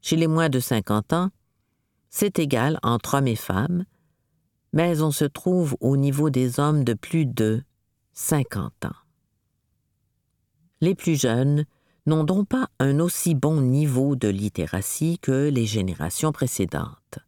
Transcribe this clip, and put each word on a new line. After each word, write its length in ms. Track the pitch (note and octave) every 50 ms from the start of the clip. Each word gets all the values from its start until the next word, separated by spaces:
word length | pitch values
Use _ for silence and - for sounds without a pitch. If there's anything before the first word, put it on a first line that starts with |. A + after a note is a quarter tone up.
Chez 160 | _ - - D#3+
les 100 | D#3+ D#3+
moins 220 | D#3 D#3+ E3 D#3+
de 100 | C3 B2+
cinquante 540 | A#2 - C3 A2 G2+ - G#2+ G#2+ G#2+ _ -
ans, 160 | E3 F3+ F#3+ - _ _ _ _ _ _ _ _ _ _ _ _ _ _ _
c'est 300 | - - - G#3 F#3+ -
égal 400 | E3 C#3+ C#3 A#2+ A#2 C#3+ D#3+ - -
entre 320 | A2+ A#2 A#2 - - -
hommes 120 | C#3 C3+ C3
et 80 | A2+ G#2+
femmes, 480 | - - F#2+ F#2 G#2 - F2 F2 F#3 - _ _ _ _ _ _ _ _ _ _ _ _ _ _ _ _ -
mais 280 | D3+ E3 F3 E3+ D3+
on 100 | D#3 D#3
se 120 | C#3+ - D#3
trouve 540 | C#3+ - - - F3+ F#3 F3+ F3 D3 C3+ -
au 160 | - B2 C#3
niveau 340 | C#3 C#3 C#3 C3+ C#3 D3 D#3
des 300 | C3+ B2+ B2+ B2+ A#2+ -
hommes 240 | C#3+ D3 D3+ D3+ C3+
de 100 | A#2+ A#2
plus 320 | G#2 - - - E3 D#3
de 380 | C3 A2+ - A2+ G#2+ A2 A#2 - _ _ _ _ _ _ _ _ _
cinquante 720 | _ - - - D#3+ D3 C3+ - - G2 E2 - - _ -
ans. 120 | - - - _ _ _ _ _ _ _ _ _ _ _ _ _ _ _ _ _ _ _ _ _ _ _ _ _ _ _ _ _ _ _ _ _ _ _ _
Les 140 | - E3+ G3
plus 240 | - - - D#3+ C#3+
jeunes 440 | - B2 A2+ A#2+ C3 C#3 D3 D3 D3+ - _ _ _ _ _ _ _
n'ont 200 | - D#3 D#3+ D3+
donc 240 | D3+ F#3 F#3+ G#3 -
pas 180 | - B3+ B3+ - _ _
un 200 | C3+ C3+ C#3 C#3+
aussi 360 | E3 F3 - - - F3 E3
bon 260 | C#3 - D3+ D#3+ D#3
niveau 560 | C3+ B2+ B2+ C#3 D3+ D3 C3 B2+ C3+ C#3+ C#3+ C3
de 100 | A#2+ G#2+
littératie 920 | G2 G2 G#2 G#2 - - F2 D2+ - F#2+ G2 - - - D3+ D#3+ E3+ E3+
que 280 | - - C3+ C3 C#3 D3+
les 180 | C#3+ B2 A#2
générations 680 | G#2+ G#2 A2 F#2+ F#2 F2+ - D2 E2+ - - - D#3 D3
précédentes. 880 | - - B2 - - G2 E2+ - D2 D#2+ - - _ _ _ - - _